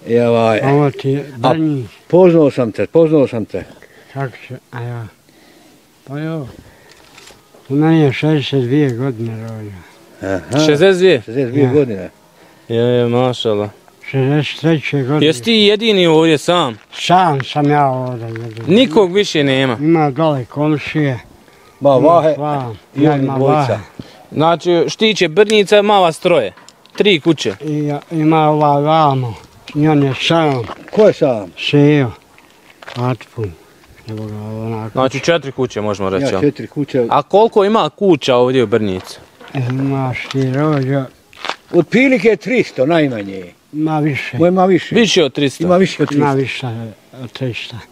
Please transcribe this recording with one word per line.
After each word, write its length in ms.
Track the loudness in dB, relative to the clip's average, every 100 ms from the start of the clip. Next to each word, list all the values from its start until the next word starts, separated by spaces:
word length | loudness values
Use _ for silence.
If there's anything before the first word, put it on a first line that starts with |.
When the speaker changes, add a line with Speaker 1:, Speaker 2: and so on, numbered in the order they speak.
| 0
Speaker 1:
I 120 | 0
ovaj, 400 | 2 2 2 2
Speaker 2:
Ovo 280 | 2 2 0
ti 180 | -2 -4
je 140 | -4 -6
Speaker 1:
a 140 | -4 -2
Speaker 2:
Brnjić. 380 | 0 0 -2 -6 -14 _
Speaker 1:
poznao 420 | 4 6 6 2
sam 220 | 2 -4
te, 140 | -2 0
poznao 420 | 2 4 4 0
sam 160 | -2
te. 200 | -6 -8 -12 -18 -20 -20 -16
Speaker 2:
Kako 240 | -10 -10 -10
će, 180 | -18 -20 _
a 120 | -12
ja? 240 | -10 -10 -12 _ _ _ _ _ _ _ _ _
Pa 140 | -14 -10
jo. 280 | -8 -8 -10 -16 -20 -20 _ -20 -20 -20 -20 -20 _ -20 _
U 60 |
meni 260 | 0 2 4
je 120 | 2
šezdeset 480 | 0 0 0 0 -2
dvije 300 | 0 0 0
godine 520 | -2 -6 -6 -8 -8
rođen. 400 | -12 -12 -14 -16 -20 -20 -20 -14
Speaker 1:
Aha. 360 | -6 -6 -4 0
Speaker 3:
Šezdeset 380 | 2 4 4 4
dvije? 240 | 4 2
Speaker 1:
Šezdeset 280 | 0 -4 -2
dvije 140 | 0
Speaker 2:
Ja. 80 | 2
Speaker 1:
godine. 380 | 2 0 -4 -10 _ _ _ -20 _ _
Speaker 3:
Je, 80 | 0
je, 300 | 2 2 2
mašala. 600 | 2 0 -2 -2 -2 -4 -8 _ _
Speaker 2:
Šezdeset 580 | -8 -2 0 0 -2 -4
treće 380 | 0 0 -2 -4
godine. 280 | -2 0 2
Speaker 3:
Jesi 160 | 0
ti 100 | 0
jedini 540 | 2 4 2 2 2 4
ovdje 320 | 4 4 2
sam? 400 | 0 0 0 -6 _
Speaker 2:
Sam 460 | -12 0 2 2 0
sam 280 | -4 -2 0
ja 160 | 2 0
ovdje 400 | -2 -6 -8 -10
jedini. 400 | -10 -12 -12 0
Speaker 3:
Nikog 440 | 2 4 2 2
više 320 | 2 0 0
nema? 320 | 0 2 0 0
Speaker 2:
Ima 340 | 0 2 0
dole 340 | 0 0 -2
komšije. 760 | -6 -4 -2 -2 -4 -4 -2 -4 -10 -20 _ _ -20 _
Speaker 1:
Ma, 100 | 2
Speaker 2:
Ima 180 | 4 6
Speaker 1:
Vahe 260 | 4 4
Speaker 2:
sva, 400 | 0 -4 -4 -6 -12 _
Speaker 1:
i 80 | 0
Speaker 2:
ja 100 | 2
Speaker 1:
oni 100 | 2
Speaker 2:
ima 140 | -2 0
Speaker 1:
dvojica. 200 | 2 2
Speaker 2:
Vahe. 160 | 0 -2 -6 -18 -20 -20 -12
Speaker 3:
Znači, 520 | -2 0 0 0 0 0
štiće 400 | 0 0 2 0
Brnjica, 540 | 2 2 4 4 4
mala 300 | 4 4 2
stroje. 400 | 0 0 2 0 -8 -20 _ _
Tri 260 | -2 2 2
kuće. 340 | 2 0 -2 -6
Speaker 2:
I 160 | -6 -4
ja, 220 | -4 -6 -6
ima 260 | -2 2 4
ova 380 | 2 2 2 2
vamo. 540 | 2 2 2 0 -4 -8 -18 -20 -10
I 140 | -2 2
on 140 | 2
je 120 | 0 -2
sam. 440 | 0 0 2 -2 -6 -12 -8
Speaker 1:
Ko 140 | 2
je 100 | 2
sam? 400 | 4 0 -2 -6 -10
Speaker 2:
Šejo. 540 | -2 2 4 4 0 -6 _ _ _ _ _ _ -16 -6
Atpun. 560 | -4 -4 -8 -10 -10 -10 _ _ _ -20 -14
Evo 180 | -12 -10
ga, 80 | -12
onako. 540 | -12 -10 -8 -8 -8
Speaker 3:
Znači, 280 | -2 -2 -2
četiri 320 | -2 -2 -2
kuće, 280 | -6 -6 -4
možemo 300 | -4 -4 -2
reći, 140 | -2
Speaker 1:
Ja, 60 | -2
Speaker 3:
jel? 100 | 0
Speaker 1:
četiri 260 | -2 -2 -12
kuće. 400 | -8 -4 -2 0
Speaker 3:
A 140 | 0
koliko 420 | 2 2 2 2
ima 260 | 2 2 -2
kuća 460 | -2 2 2 2 2
ovdje 260 | 2 2
u 40 | 2
Brnjicu? 540 | 0 -2 -6 -8 -20 -20 _ -12
Speaker 2:
E, 60 | -8 -6
imaš 480 | -4 -2 -2 -4 -6 -6
ti 260 | -4 -2
rođo. 500 | 0 0 0 0 -2 -4 _ _ -16 -10 -10 _
Speaker 1:
Otprilike 640 | 0 2 2 2 2 2 0
tristo 500 | -2 -2 -2 -2 0
najmanje. 580 | 2 0 -2 -8 -12 -14 _ _
Speaker 2:
Ima 260 | -6 -4 -2
više. 380 | -2 -4 -8 0
Speaker 1:
Mo, 80 | 2
ima 200 | 4 2
više. 280 | 2 0
Speaker 3:
Više 300 | 0 2 2
od 80 | 0
tristo? 320 | 0 -2 -2
Speaker 1:
Ima 120 | 0 2
više 260 | 2 0
od 60 | -2
tristo. 140 | 0
Speaker 2:
Ima 100 | 0
više 320 | 0 -4 -6 -8 -8 -12 -16 _
od 180 | -18 -16
tristo. 440 | -10 -10 -8 -14 -16 -20